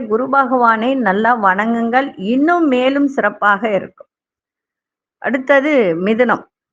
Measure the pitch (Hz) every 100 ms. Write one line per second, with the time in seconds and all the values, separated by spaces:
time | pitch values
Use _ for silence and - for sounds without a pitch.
0 | 226 220 262 277 254 254 233 220 233 269
1 | 214 190 226 240 196 185 220 233 233 247
2 | 277 - 190 254 302 349 311 247 254 277
3 | 277 269 208 208 202 196 220 190 180 -
4 | - _ _ _ _ _ _ _ _ _
5 | _ _ - 262 262 277 285 285 196 165
6 | 185 220 240 202 - _ _